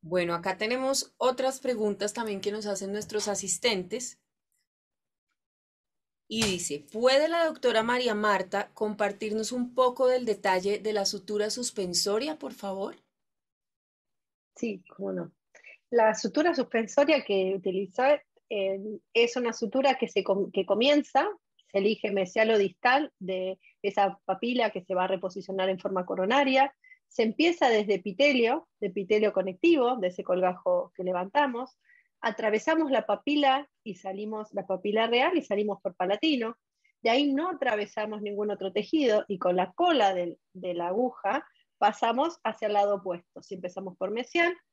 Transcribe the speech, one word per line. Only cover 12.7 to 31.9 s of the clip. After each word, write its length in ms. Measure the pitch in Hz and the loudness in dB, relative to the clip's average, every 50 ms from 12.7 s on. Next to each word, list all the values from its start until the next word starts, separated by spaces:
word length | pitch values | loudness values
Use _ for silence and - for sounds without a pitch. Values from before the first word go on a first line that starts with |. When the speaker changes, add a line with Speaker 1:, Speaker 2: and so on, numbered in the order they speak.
| 190 196 196 - - - _ _ _ _ _ _ _ _ _ _ _ _ _ _ _ _ _ _ _ _ _ _ _ _ _ _ _ _ _ _ _ - | -8 -6 -8 -10 -10 -14 _ _ _ _ _ _ _ _ _ _ _ _ _ _ _ _ _ _ _ _ _ _ _ _ _ _ _ _ _ _ _ -8
Speaker 2:
Sí, 240 | - 233 208 185 _ _ - | -6 -6 -6 -8 _ _ -16
cómo 160 | - 190 196 185 | -10 -8 -8 -6
no. 200 | 180 170 165 _ _ _ _ _ - _ - - _ _ _ | -8 -10 -12 _ _ _ _ _ -20 _ -20 -20 _ _ _
La 240 | - 233 220 220 220 | 2 4 4 4 2
sutura 400 | - - - - 294 311 349 320 | 0 -4 -4 0 0 0 2 2
suspensoria 680 | - 247 - - 233 226 208 - - 285 277 311 311 - | 0 -4 -2 -2 -4 -4 0 2 2 4 4 4 2 2
que 320 | - 202 196 190 190 196 | 0 0 0 2 0 -2
utiliza, 600 | 196 185 202 180 190 202 185 - - 247 269 294 285 _ _ _ _ _ _ | -2 -4 -4 -2 -2 -4 -4 -2 0 2 4 2 2 _ _ _ _ _ _
eh, 320 | 226 208 196 196 190 196 196 214 214 - _ _ _ | -4 -2 -2 -2 -2 -4 -6 -10 -12 -12 _ _ _
es 240 | 226 233 233 240 | 2 2 2 2
una 160 | 254 247 240 233 | -2 -4 -4 -4
sutura 460 | - - 208 - 262 269 277 262 254 | -4 -6 -4 -2 2 2 2 2 2
que 100 | - 202 | -2 -2
se 160 | - 208 185 | -2 -2 0
com-, 260 | - 196 196 196 - | 0 0 0 0 -2
que 140 | - 196 190 | -2 -4 0
comienza, 640 | - 202 202 233 277 294 294 - - _ 269 302 415 403 - _ _ _ _ _ _ | 0 2 2 4 4 4 2 2 2 _ 0 0 0 -4 -8 _ _ _ _ _ _
se 80 | _ 196 | _ 0
elige 320 | 196 208 220 - - 220 | 2 2 0 0 -2 -2
mesial 400 | 196 196 190 180 - 220 220 220 | 0 0 -2 -2 2 0 2 4
o 60 | 226 | 4
distal 560 | 214 202 190 - _ - 240 254 277 311 - _ _ | 4 2 0 -2 _ 2 2 4 4 2 -2 _ _
de 420 | 190 180 190 185 185 185 190 _ _ _ _ _ - | -8 -6 -4 -4 -4 -6 -8 _ _ _ _ _ -6
esa 360 | 202 196 - 202 196 185 - _ | -4 0 2 2 2 0 -4 _
papila 460 | - 190 185 - 233 247 247 233 214 | -6 -4 -4 -2 -2 0 0 0 0
que 120 | 208 190 180 | -2 -4 -6
se 120 | _ 190 | _ -2
va 100 | 180 180 | -2 0
a 40 | 185 | 0
reposicionar 600 | 190 180 190 185 180 202 180 - 190 190 185 190 | -2 -4 -4 -6 -8 -8 -10 -8 -4 -2 0 0
en 100 | 190 185 | -2 -2
forma 280 | - 202 196 190 180 | -4 -4 -4 -4 -4
coronaria. 680 | 180 190 185 185 196 240 277 285 262 262 262 269 285 - _ _ - - _ _ | -4 -4 -2 0 2 2 2 2 4 4 4 2 2 0 _ _ -20 -20 _ _
Se 160 | _ _ - 226 | _ _ 0 0
empieza 460 | 220 220 - 302 339 339 - 330 254 | 0 2 2 2 2 4 4 2 4
desde 280 | 233 214 208 196 208 | 4 2 2 2 -2
epitelio, 680 | 196 185 214 185 - 277 294 285 254 233 226 247 330 - _ _ _ | -2 -2 -6 0 4 4 4 6 4 4 2 2 -2 -4 _ _ _
de 60 | 214 | -8
epitelio 480 | 196 180 208 196 185 214 214 214 208 196 | -6 -4 -4 -2 2 2 4 4 2 2
conectivo, 640 | 196 185 190 185 - - 339 339 294 247 240 254 | 0 -2 -2 -4 2 4 6 6 6 4 2 0
de 120 | 247 190 180 | 0 -2 -4
ese 160 | 180 - 185 | -4 -4 -2
colgajo 680 | - 180 180 185 185 180 180 - 185 180 175 - - _ | -2 0 2 2 0 0 0 0 0 0 0 0 -4 _
que 80 | - 185 | -8 -6
levantamos. 760 | 180 185 175 180 196 _ 285 294 277 240 233 262 254 _ _ _ _ | -4 -2 -2 -4 -2 _ 2 2 2 0 -6 -10 -10 _ _ _ _